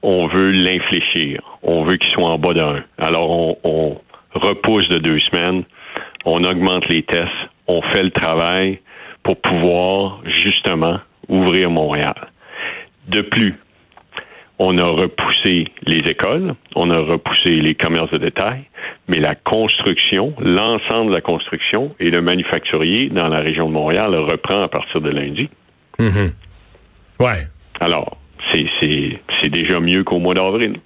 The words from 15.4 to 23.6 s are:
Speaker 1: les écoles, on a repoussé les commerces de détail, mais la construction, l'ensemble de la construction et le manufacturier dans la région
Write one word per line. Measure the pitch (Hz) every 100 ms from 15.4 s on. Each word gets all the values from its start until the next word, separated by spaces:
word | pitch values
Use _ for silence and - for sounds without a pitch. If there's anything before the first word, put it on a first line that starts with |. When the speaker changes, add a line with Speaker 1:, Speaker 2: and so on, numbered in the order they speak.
| - 87 80 - -
Speaker 1:
les | 156 110
écoles, | 80 95 151 185 139 _ -
on | 87
a | 82
repoussé | 76 82 - - 87
les | 80 78 78
commerces | 82 82 82
de | 80
détail, | - - 98 131 139 - - - -
mais | 135
la | 151 -
construction, | - 110 107 - 101 87 - 95 123 151
l'ensemble | 82 90 110 113 - 113 110
de | 90
la |
construction | - 82 - 82 - 104 143 -
et | 87
le | 85
manufacturier | 85 92 87 82 - 78 82 107 139
dans | 92 82
la | 156
région | 151 160